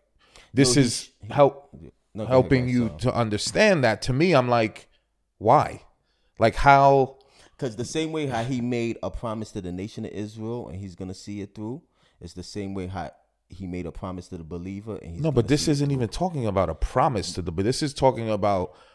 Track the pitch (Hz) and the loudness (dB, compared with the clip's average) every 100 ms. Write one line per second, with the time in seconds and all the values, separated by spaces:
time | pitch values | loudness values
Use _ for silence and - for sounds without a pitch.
0 | _ _ _ - _ 113 131 143 127 - | _ _ _ -20 _ 2 4 6 4 2
1 | - _ 101 139 143 - - 69 76 _ | -10 _ -4 4 4 4 -18 -20 -20 _
2 | _ 98 110 131 107 135 123 123 113 76 | _ -10 2 4 4 2 2 0 0 -2
3 | 123 120 113 104 - 160 214 180 123 104 | -2 0 0 -2 -2 4 4 6 2 0
4 | - 127 180 151 123 120 110 - - _ | -2 0 4 4 4 2 0 -4 -20 _
5 | _ _ _ - 101 143 - - _ _ | _ _ _ -4 4 4 4 -6 _ _
6 | _ _ _ - 110 - 143 139 139 139 | _ _ _ 0 0 4 8 8 8 6
7 | 131 - _ _ _ - 131 107 120 160 | 2 -4 _ _ _ -10 -10 -8 -6 -4
8 | 160 160 143 120 117 131 120 123 117 110 | -4 -4 -4 -4 -4 -4 -2 -2 -2 -4
9 | 95 - 117 113 110 107 90 90 104 - | -8 -8 -8 -8 -8 -10 -8 -8 -10 -10
10 | 110 - 104 110 110 120 104 90 98 85 | -12 -10 -10 -10 -10 -10 -10 -12 -14 -12
11 | 95 95 - 104 98 - 107 139 _ _ | -12 -12 -12 -10 -12 -12 -12 -12 _ _
12 | _ _ 85 - 85 107 98 98 92 95 | _ _ -18 -16 -14 -10 -8 -8 -8 -8
13 | 80 - _ _ _ - 92 87 82 - | -10 -14 _ _ _ -14 -10 -8 -8 -10
14 | 98 92 - 90 80 87 90 98 110 101 | -10 -10 -12 -14 -12 -10 -10 -10 -10 -12
15 | - 85 156 127 107 143 - 143 143 139 | -10 -6 -2 2 2 2 2 0 0 0
16 | 113 - 180 160 110 95 87 82 - 127 | -2 -2 -4 -2 -2 2 0 0 -2 2
17 | 151 113 90 90 87 82 98 127 151 - | 2 0 -6 -6 -6 -2 0 0 -4 2
18 | 135 113 113 107 101 98 90 - _ | 2 2 -2 -2 0 0 -2 -10 _